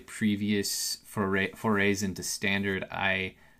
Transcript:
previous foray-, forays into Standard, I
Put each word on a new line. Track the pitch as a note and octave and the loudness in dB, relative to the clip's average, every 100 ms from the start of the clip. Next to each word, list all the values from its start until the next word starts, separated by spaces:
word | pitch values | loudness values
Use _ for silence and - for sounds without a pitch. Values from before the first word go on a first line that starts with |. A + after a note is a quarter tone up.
| - | -2
previous | - G#2+ G#2 G#2 G#2 G2 - - - | 0 2 2 2 0 0 -2 -4 -6
foray-, | - - F#2+ F#2+ F#2+ | -8 -2 0 2 0
forays | - A2+ G2+ G2+ G2 | 0 0 4 4 4
into | G2+ F2 | 0 -4
Standard, | - - G2+ G2 G2 F#2+ - | -6 -2 0 0 0 -2 -4
I | E2+ G2 F#2+ F#2+ - - _ | -2 0 0 -2 -8 -20 _